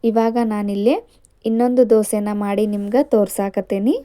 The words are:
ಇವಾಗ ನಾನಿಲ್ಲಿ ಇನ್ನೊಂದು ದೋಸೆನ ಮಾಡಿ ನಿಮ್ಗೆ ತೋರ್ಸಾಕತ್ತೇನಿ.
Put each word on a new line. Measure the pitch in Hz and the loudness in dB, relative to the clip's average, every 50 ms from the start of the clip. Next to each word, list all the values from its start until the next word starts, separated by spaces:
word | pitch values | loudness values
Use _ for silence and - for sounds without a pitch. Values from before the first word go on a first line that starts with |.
| - | 0
ಇವಾಗ | 226 214 226 226 226 226 240 240 | 0 2 2 0 2 0 0 -2
ನಾನಿಲ್ಲಿ | 220 214 208 208 202 202 202 202 233 294 440 - _ _ _ _ _ _ _ _ | -2 -2 -4 -4 -4 -4 0 0 0 0 0 -4 _ _ _ _ _ _ _ _
ಇನ್ನೊಂದು | 220 226 226 240 247 247 247 254 208 | -2 0 2 2 2 4 4 4 4
ದೋಸೆನ | 226 220 214 - - 214 208 208 | 4 2 2 0 -2 -4 -4 -4
ಮಾಡಿ | 208 208 208 202 202 202 214 | -4 -4 -4 -2 0 0 0
ನಿಮ್ಗೆ | 214 208 202 202 202 208 254 285 | -2 -2 -4 -6 -2 0 0 0
ತೋರ್ಸಾಕತ್ತೇನಿ. | - - 214 202 196 - - 196 196 - 202 185 - 202 190 202 240 349 523 554 | 2 2 0 2 0 -2 -4 -6 -4 -4 -6 -4 -4 -4 -2 0 -2 -2 -2 -6